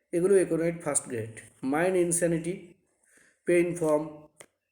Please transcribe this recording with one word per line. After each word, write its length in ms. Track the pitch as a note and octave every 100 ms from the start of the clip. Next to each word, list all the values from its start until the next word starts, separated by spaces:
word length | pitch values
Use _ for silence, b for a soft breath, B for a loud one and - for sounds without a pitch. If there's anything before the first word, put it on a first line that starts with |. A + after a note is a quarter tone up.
| _
এগুলো 240 | F3 F#3 G3
একুনাইড 480 | F3 E3 E3+ E3+
ফার্স্ট 220 | D3+ C#3 -
গ্রেড। 340 | A#2+ A2+ A2+ - _
মাইন্ড 340 | C3 D3 F#3 F#3
ইনস্যানিটি, 760 | F3 E3 E3+ E3 E3 F#3+ - _ _ _ b b b b -
পেইন 300 | F3 F3 D#3
ফর্ম 520 | D#3 D3+ D#3 - - _ - _ _